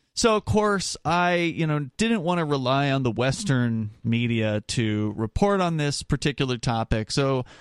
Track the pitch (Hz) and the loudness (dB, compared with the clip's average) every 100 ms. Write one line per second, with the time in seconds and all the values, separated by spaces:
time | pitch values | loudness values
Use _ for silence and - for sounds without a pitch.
0 | _ - 240 214 - 208 208 202 - - | _ 0 2 2 2 2 2 0 -2 -6
1 | - 170 175 175 170 - 160 151 139 - | -2 2 2 2 0 -2 -2 -2 -4 -2
2 | 226 226 160 175 156 143 127 135 143 135 | 0 0 0 0 0 0 2 2 2 2
3 | 127 107 127 135 - 131 120 113 107 - | 0 0 0 0 0 2 2 0 -4 -6
4 | 117 117 120 117 110 107 - - 110 107 | -2 0 2 0 0 0 -2 -2 0 0
5 | 107 104 110 - 202 202 180 160 147 143 | -2 -2 -6 0 2 2 0 0 -2 -4
6 | - 143 156 131 135 123 - 117 113 113 | -4 -2 -2 -2 -2 -2 -2 -2 0 -2
7 | 107 - 139 135 127 - | -2 -2 0 0 -4 -14